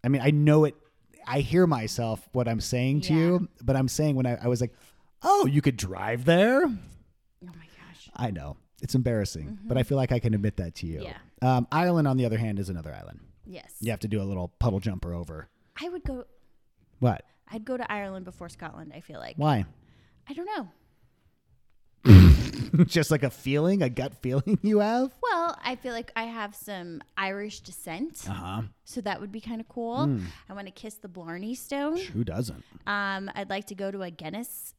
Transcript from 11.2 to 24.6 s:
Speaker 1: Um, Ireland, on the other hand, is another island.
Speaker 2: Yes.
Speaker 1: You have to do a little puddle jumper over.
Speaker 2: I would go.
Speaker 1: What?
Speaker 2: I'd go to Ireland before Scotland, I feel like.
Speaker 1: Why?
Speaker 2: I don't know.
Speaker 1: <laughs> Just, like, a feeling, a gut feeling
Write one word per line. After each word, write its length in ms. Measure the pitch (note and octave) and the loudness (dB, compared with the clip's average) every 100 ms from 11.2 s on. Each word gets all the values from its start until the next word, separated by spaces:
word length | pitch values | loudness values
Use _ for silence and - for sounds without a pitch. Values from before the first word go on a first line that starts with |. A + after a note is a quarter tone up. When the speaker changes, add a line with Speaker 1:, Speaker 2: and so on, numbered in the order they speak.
| - _ | -20 _
Speaker 1:
Um, 260 | B2+ B2+ A#2+ | 2 2 0
Ireland, 340 | D#3 F3+ E3+ D3 | 0 2 2 2
on 80 | |
the 100 | C3 | 2
other 120 | A#2+ A2 | 0 0
hand, 200 | A2+ G2+ | -2 -4
is 100 | F#2+ | -6
another 240 | F2 D2+ | -8 -10
island. 260 | G1+ G1+ - - _ | -14 -16 -20 -20 _
Speaker 2:
Yes. 300 | - F#3 - - | -20 -20 -20 -8
Speaker 1:
You 100 | A2+ | -6
have 80 | G#2+ | -4
to 60 | G#2+ | -4
do 140 | G#2 | -4
a 20 | |
little 240 | F#2+ F#2 F2+ _ | -4 -6 -6 _
puddle 200 | A#2+ G2 | 0 2
jumper 340 | G#2+ F2+ F2 | -4 -6 -8
over. 360 | E2+ E2+ D#2 - _ _ - | -8 -10 -12 -16 _ _ -12
Speaker 2:
I 80 | E4+ | -10
would 140 | F4 | -8
go. 180 | - B3+ B3 _ _ _ _ _ _ _ | -8 -10 -12 _ _ _ _ _ _ _
Speaker 1:
What? 240 | B2 F#2+ - _ _ | 0 0 -10 _ _
Speaker 2:
I'd 180 | A3 | -14
go 120 | G#3+ B3+ | -8 -8
to 140 | A#3 | -6
Ireland 340 | G#3 G3+ F#3+ | -8 -8 -12
before 240 | F3+ F3 E3+ | -14 -16 -18
Scotland, 420 | - D#3+ - - | -14 -16 -14 -16
I 60 | D#3 | -18
feel 180 | - A#2 | -18 -16
like. 160 | A#1+ D#3+ | -12 -2
Speaker 1:
Why? 280 | D3+ B2 D#2+ - _ - _ _ - | 2 2 -2 -8 _ -20 _ _ -14
Speaker 2:
I 60 | |
don't 120 | C#4+ F#4 | -10 -6
know. 220 | G#4 F#3+ _ _ _ _ _ _ _ _ _ _ _ _ _ | -8 -8 _ _ _ _ _ _ _ _ _ _ _ _ _
Speaker 1:
<laughs> 840 | C3 F#2+ F2+ D2+ - - - D#3 | 12 12 12 10 6 -4 0 4
Just, 240 | F3 E3 C#3+ | 4 4 2
like, 120 | D3+ | 2
a 60 | C3+ | 0
feeling, 520 | - C3 C#3+ E3+ G3 | -4 -2 2 2 2
a 80 | C3 | 0
gut 240 | A#2+ B2+ - | -2 -6 -6
feeling 380 | B2+ C3+ G3 G3+ | -2 -2 0 0